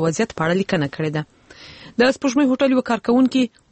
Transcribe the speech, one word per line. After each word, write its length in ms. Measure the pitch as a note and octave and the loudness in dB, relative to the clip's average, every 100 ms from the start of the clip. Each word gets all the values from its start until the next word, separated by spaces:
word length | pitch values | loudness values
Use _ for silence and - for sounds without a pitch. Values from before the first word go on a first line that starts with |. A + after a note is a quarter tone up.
وضعیت 260 | E3 D#3 A3+ - | -2 -2 -4 -2
په 60 | |
اړه 100 | D#3+ F#3 | -2 0
لیکنه 260 | G3 F#3 C#3 | 0 -2 -2
کړې 160 | - D#3 D3+ | -4 -6 -4
ده. 60 | D3+ _ _ - - - - - | -8 _ _ -20 -20 -20 -16 0
د 120 | B3 | 0
سپوږمۍ 320 | C4+ C#4 A#3+ C#4 | 2 -2 0 0
هوټل 200 | C4 C#4 | 2 2
یو 80 | B3+ - | 2 0
کارکوونکي 540 | A3+ - B3 B3+ C4 B3 _ - | -4 0 2 2 2 -2 _ -4